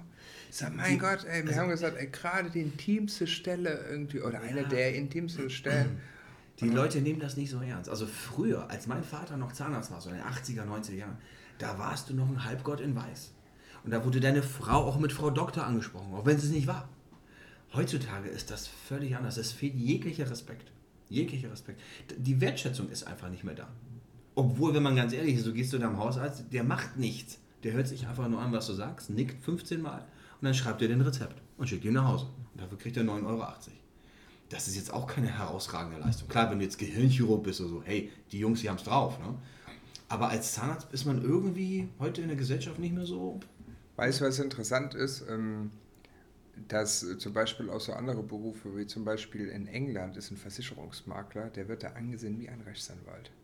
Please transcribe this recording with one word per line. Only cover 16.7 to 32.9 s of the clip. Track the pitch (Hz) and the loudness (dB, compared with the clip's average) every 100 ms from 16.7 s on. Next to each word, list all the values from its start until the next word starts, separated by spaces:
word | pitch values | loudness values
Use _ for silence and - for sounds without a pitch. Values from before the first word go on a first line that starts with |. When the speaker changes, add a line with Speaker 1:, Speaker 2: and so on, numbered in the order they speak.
| 131 - - - - - - - - - | 0 -6 -14 -20 -20 -20 -20 -20 -20 -4
Speaker 2:
Heutzutage | 131 131 139 123 101 98 | 0 2 0 -2 -6 -6
ist | - - | -8 -8
das | - - | -8 -10
völlig | - - 139 143 123 | -12 -6 -4 0 0
anders. | 117 117 | 0 -2
Es | 110 | -4
fehlt | - 143 | -2 -2
jeglicher | 131 117 190 196 156 131 | 2 4 4 2 -2 -2
Respekt. | 117 - - - - - - - | -4 -8 -14 -14 -20 -20 -20 -4
Jeglicher | 113 160 135 120 | 0 0 0 -6
Respekt. | 107 - - - - - | -8 -12 -14 -14 -18 -14
D-, | - | -2
die | 131 131 | 2 4
Wertschätzung | 190 - - 131 98 | 4 2 -2 -2 -4
ist | - - | -6 -8
einfach | - 90 | -8 -8
nicht | 90 | -6
mehr | 95 | -8
da. | 78 - - - - - - - | -8 -12 -14 -14 -16 -16 -20 -4
Obwohl, | - 131 - 160 | 4 4 6 4
wenn | 151 | 6
man | 143 | 6
ganz | 131 117 | 6 4
ehrlich | 120 160 123 | 2 4 4
ist, | 113 | 2
du | |
gehst | 110 127 | 0 0
zu | 131 | 2
deinem | 117 101 | 0 2
Hausarzt, | 110 123 143 - 117 | 0 0 -2 -4 -4
der | 127 | 0
macht | 120 180 - - | 2 2 -2 0
nichts. | 113 - - - - - | -2 -2 -10 -16 -18 -6
Der | 113 | -2
hört | 117 131 | 0 0
sich | 135 120 | -2 -4
einfach | 127 120 | -2 0
nur | 110 | 0
an, | 123 | 2
was | 113 110 | 0 0
du | |
sagst, | 95 107 - - | -2 -4 -6 -4
nickt | 104 131 - | 0 0 0
fünfzehn | - 170 - 170 | -2 -2 -2 -4
Mal | 156 - - - - - | -4 -6 -12 -20 -20 -2
und | |
dann | 139 | 2
schreibt | 131 120 107 | 4 2 2
er | 113 | 4
dir | |
ein | 123 | 6
Rezept | 131 131 113 - - - | 6 4 -4 -8 -18 -6
und | 131 | -4
schickt | - | -2
ihn | 104 | 2
nach | 127 131 | 6 6
Hause. | 131 - - - | 4 0 -8 -14
Und | - | -12
dafür | 117 101 | -10 -8
kriegt | 117 | -4